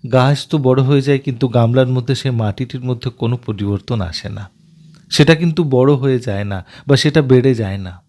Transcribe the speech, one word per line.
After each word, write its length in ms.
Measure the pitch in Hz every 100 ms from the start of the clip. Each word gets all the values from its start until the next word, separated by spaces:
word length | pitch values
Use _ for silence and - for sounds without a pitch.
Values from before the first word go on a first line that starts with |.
| 123
গাছ 360 | 127 127 143 -
তো 100 | 160
বড় 240 | 127 127
হয়ে 200 | 131 143
যায়, 180 | 135 139
কিন্তু 280 | 139 120 135
গামলার 400 | 120 117 123 127
মধ্যে 280 | 127 120 135
সে 160 | 139
মাটিটির 500 | 120 107 - 123 131
মধ্যে 280 | 127 120 127
কোনো 280 | - 113 120
পরিবর্তন 640 | - 101 101 101 - 117
আসে 280 | 90 80 -
না। 200 | 101 101 _ _ _ - - _
সেটা 260 | - 151 160
কিন্তু 280 | 170 160
বড় 300 | 156 127 135
হয়ে 260 | 143 135 127
যায় 240 | 117 98
না 220 | 101 98 - - -
বা 100 | 139
সেটা 240 | 156 151
বেড়ে 340 | 135 127 131 117
যায় 220 | 101 98
না। 240 | 92 90